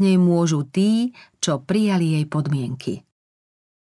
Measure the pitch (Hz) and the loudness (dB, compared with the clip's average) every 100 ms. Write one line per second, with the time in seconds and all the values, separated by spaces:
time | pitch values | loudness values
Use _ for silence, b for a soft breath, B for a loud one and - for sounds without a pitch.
0 | 196 185 175 170 170 151 139 190 208 226 | 2 4 4 2 2 -2 -2 0 0 0
1 | 247 B B - - 139 - 208 214 180 | -2 B B -8 -4 -4 -2 0 0 0
2 | 165 156 151 151 143 143 120 127 - 98 | 0 0 -2 -4 -2 -4 -4 -8 -8 -10
3 | _ _ _ _ _ _ _ _ _ | _ _ _ _ _ _ _ _ _